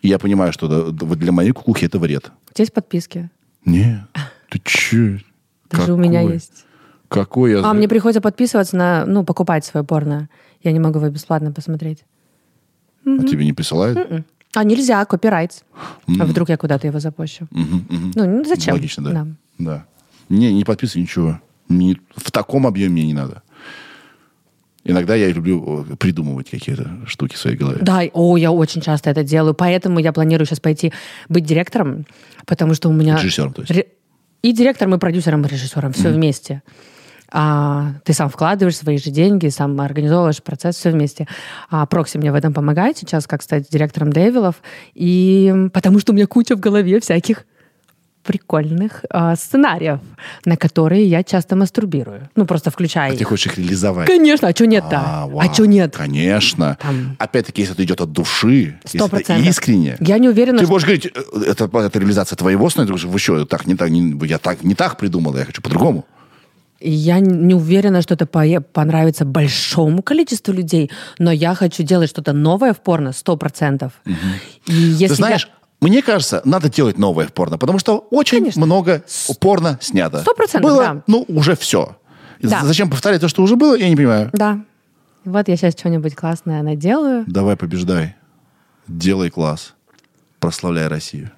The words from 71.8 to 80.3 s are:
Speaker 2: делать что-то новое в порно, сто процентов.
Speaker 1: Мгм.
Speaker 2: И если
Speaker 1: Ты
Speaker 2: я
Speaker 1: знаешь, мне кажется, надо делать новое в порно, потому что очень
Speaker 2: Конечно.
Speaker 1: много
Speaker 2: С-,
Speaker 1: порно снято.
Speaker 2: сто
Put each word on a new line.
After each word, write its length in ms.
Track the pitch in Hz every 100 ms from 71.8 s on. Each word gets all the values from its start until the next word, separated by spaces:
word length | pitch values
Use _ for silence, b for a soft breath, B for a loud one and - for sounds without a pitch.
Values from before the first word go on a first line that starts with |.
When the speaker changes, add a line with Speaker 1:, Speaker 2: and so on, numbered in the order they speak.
Speaker 2:
делать 280 | 156 185 160
что-то 220 | - 151
новое 380 | 143 151 185 254
в 20 | 196
порно, 300 | - 165 139
сто 240 | 135 - 151
процентов. 540 | 151 - 151 139 127 _
Speaker 1:
Мгм. 120 | - 87 92 95 B B -
Speaker 2:
И 60 |
если 320 | 165 165 160 190
Speaker 1:
Ты 60 |
Speaker 2:
я 40 | 143
Speaker 1:
знаешь, 320 | 214 214 - _ _ _
мне 220 | 156 233
кажется, 380 | 262 208 139 90
надо 240 | 131 185 151
делать 280 | 139 127 95
новое 280 | 101 80 78
в 60 |
порно, 260 | - 85 80
потому 200 | 127 190
что 180 | 175 214 -
очень 280 | 262 294 240
Speaker 2:
Конечно. 260 | 233 160
Speaker 1:
много 380 | 160 185 175 160 -
Speaker 2:
С-, 260 | - - 139
Speaker 1:
порно 380 | 190 196 165 135
снято. 400 | - 95 82 147
Speaker 2:
сто 140 | 165